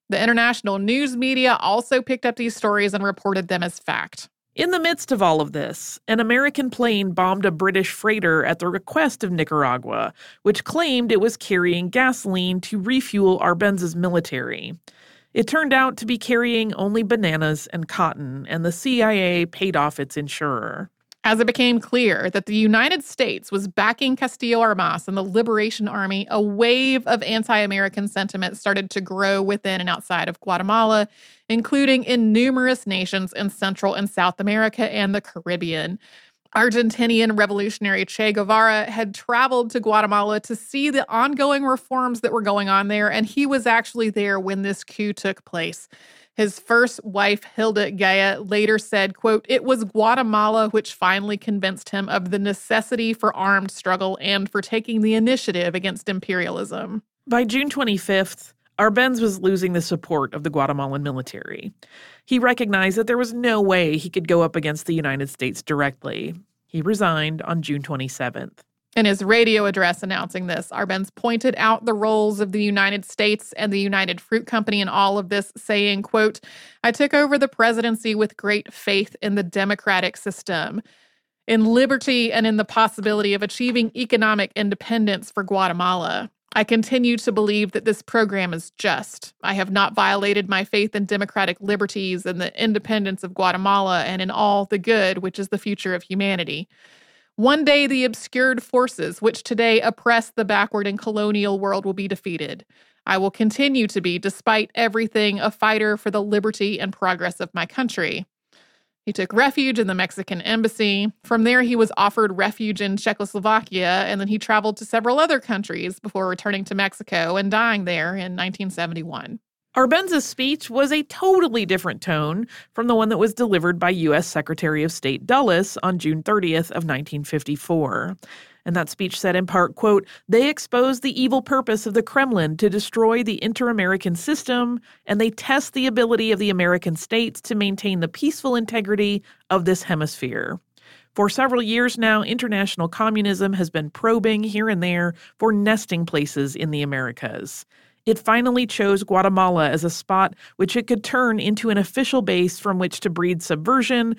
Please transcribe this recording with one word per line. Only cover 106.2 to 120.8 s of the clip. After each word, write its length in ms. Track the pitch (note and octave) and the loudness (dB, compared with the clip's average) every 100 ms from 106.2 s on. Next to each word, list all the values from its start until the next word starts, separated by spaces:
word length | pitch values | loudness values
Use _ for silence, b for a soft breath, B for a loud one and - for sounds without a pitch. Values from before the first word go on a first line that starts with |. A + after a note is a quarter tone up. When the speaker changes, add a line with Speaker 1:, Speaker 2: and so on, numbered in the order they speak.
Speaker 1:
liberty 560 | G#3 G#3 G#3+ - G3+ G#3 | 0 0 0 -2 -2 -2
and 120 | G3 | -6
progress 480 | - F#3 F3+ F3 - | -2 -2 0 -4 -6
of 140 | F3 | -8
my 140 | F3 E3 | -6 -6
country." 580 | - B3 - D#3+ - F#3+ _ _ b b b b _ - | -4 -4 -2 -4 -6 -10 _ _ b b b b _ -8
He 80 | |
took 200 | G3+ F#3 | -6 -2
refuge 440 | G#3+ C#4 C#4 C4 A#3 | 2 2 2 0 0
in 80 | G3 | 0
the 80 | |
Mexican 480 | F#3 F#3 - F#3 F3 | 0 -2 -4 -8 -6
embassy. 720 | - A3+ A3 A3 G#3 G3 G#3 - | -2 0 0 0 0 0 -2 -4
From 200 | - A#3 | -2 2
there, 180 | A3+ B3 | 4 4
he 140 | A#3+ A#3+ | 4 2
was 160 | A3+ - | 2 4
offered 440 | G3+ A#3 G#3 F#3 | 2 4 0 2
refuge 420 | G3 - G#3+ G3 | 0 0 -4 -2
in 160 | G3+ G3 | -2 0
Czechoslovakia, 1080 | A3 G#3 G3+ G#3 G#3+ A3 A3 F#3 F3 F#3 F#3+ | -2 -2 -4 -2 2 2 0 -2 0 2 0
and 120 | G3+ | -2
then 100 | G3 | -2
he 100 | G#3 | -2
traveled 380 | - G#3+ G#3+ G#3 | 2 2 2 -4
to 80 | A3 | -2
several 340 | A3+ A3+ C#4 | 0 2 2
other 200 | E4 C#4 | 2 2
countries 600 | - G3 G#3 - F3+ F#3+ | 0 -4 -4 -6 -8 -8
before 280 | G#3 F#3+ F#3 | -8 -4 -4
returning 360 | F3+ G#3 G3 | -4 -4 -6
to 100 | G3 | -4
Mexico 640 | G3 G3 - G#3+ F3 E3 F#3+ | -2 -2 -4 -4 -2 0 0
and 160 | G3 | 0
dying 340 | G#3+ A#3 G#3 F3+ | 2 2 0 -2
there 300 | E3+ E3 F#3+ | -2 -4 -4
in 180 | F3+ | -6
nineteen 380 | F3+ F#3 F#3+ F#3+ | -6 -6 -4 -8
seventy-one. 680 | F3 E3+ E3+ E3 B2+ - A3+ - _ _ B3+ | -4 -6 -6 -10 -12 -12 -16 -18 _ _ 0
Speaker 2:
Arbenz's 500 | B3+ E4 F#4+ D#4 - | 4 4 2 0 -2
speech 460 | - C4 D4+ - | -4 -2 -2 -4
was 200 | A#3+ | 0